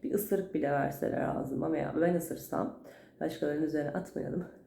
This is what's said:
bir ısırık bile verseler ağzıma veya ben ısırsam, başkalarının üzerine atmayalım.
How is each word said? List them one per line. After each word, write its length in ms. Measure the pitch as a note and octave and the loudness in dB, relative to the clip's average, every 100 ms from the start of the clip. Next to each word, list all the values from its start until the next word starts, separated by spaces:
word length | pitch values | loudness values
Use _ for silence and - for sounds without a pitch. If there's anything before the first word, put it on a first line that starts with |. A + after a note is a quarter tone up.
bir 120 | - | 0
ısırık 400 | - - G3 F#3 | 0 2 0 0
bile 160 | D#3 C#3+ | 0 2
verseler 640 | C#3+ C#3 - - - C#3+ C#3+ | 2 2 0 0 2 0 0
ağzıma 360 | C3 C3+ D#3+ | -2 -2 0
veya 220 | D#3 - D#3 | 0 0 2
ben 140 | E3+ | 4
ısırsam, 640 | F3+ E3 - - - - - - - - - | 4 0 -8 -4 -2 -2 -4 -16 -20 -20 -4
başkalarının 460 | D#3+ D#3+ D3 D3 D#3 | -2 0 0 2 0
üzerine 240 | D3+ D3 | 0 0
atmayalım. 540 | D3 F3+ - - D#3+ F3+ - | -2 -4 -4 -2 -4 -4 -12